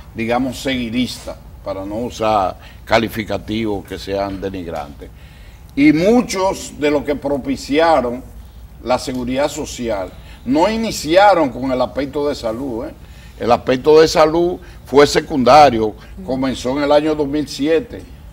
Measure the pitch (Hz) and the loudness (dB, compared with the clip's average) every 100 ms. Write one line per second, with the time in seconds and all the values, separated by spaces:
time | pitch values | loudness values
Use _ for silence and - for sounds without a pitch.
0 | - 117 113 120 131 117 139 127 117 123 | -16 -8 -2 -2 -2 -6 -6 -6 -4 -4
1 | 120 - - - - - 101 95 98 107 | -4 -8 -14 -16 -18 -14 -10 -10 -8 -8
2 | 120 - 110 107 90 - - - - 110 | -8 -4 0 0 0 -6 -18 -20 0 0
3 | 110 117 95 95 95 110 110 98 87 95 | 2 -6 -6 -8 -6 -6 -4 -6 -8 -12
4 | - 98 98 95 95 95 85 80 71 71 | -6 -4 -4 -6 -8 -8 -10 -10 -12 -16
5 | 87 - - - - - - 139 151 151 | -20 -20 -20 -20 -20 -20 -10 2 4 4
6 | 185 247 - 196 190 - - - 147 147 | 4 2 2 -2 -2 -2 -10 -4 0 0
7 | 135 139 139 139 131 131 - 147 165 151 | -2 -4 -4 -4 -4 -6 -2 2 4 2
8 | 123 123 - - - - - - 113 123 | 0 -6 -14 -20 -20 -20 -20 -14 -4 -2
9 | - 127 123 131 143 151 135 - 117 101 | -2 -6 -4 -2 -2 -4 -10 -8 -6 -6
10 | 92 - - - 117 147 196 226 220 - | -8 -12 -20 -12 -2 0 0 0 -4 -6
11 | 147 175 208 180 139 120 131 127 120 - | 2 6 6 6 0 -2 -4 -2 -2 -4
12 | 139 147 147 135 113 113 139 113 139 - | -6 -4 -4 -4 -6 -6 -8 -8 -10 -14
13 | - - - - 110 120 - 127 151 156 | -20 -20 -20 -6 0 2 2 0 6 6
14 | 156 175 156 165 175 180 - - - 135 | 6 4 4 4 0 -2 -12 -20 2 4
15 | 143 - - 151 120 147 143 113 107 - | 6 2 -2 0 6 8 8 6 -2 -6
16 | - - 185 131 135 117 123 143 143 147 | -18 -14 -8 -4 -4 -4 -4 -2 2 2
17 | 156 151 143 151 135 - 143 160 123 95 | 2 -2 -2 -4 -6 -4 0 0 -2 -12
18 | - - - | -18 -20 -20